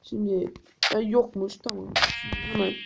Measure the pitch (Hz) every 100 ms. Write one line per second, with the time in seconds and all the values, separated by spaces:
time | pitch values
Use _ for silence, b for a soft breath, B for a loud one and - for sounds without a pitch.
0 | - 220 208 190 180 - - _ - 214
1 | 220 240 233 196 196 - - 202 196 202
2 | - 233 240 233 233 220 190 220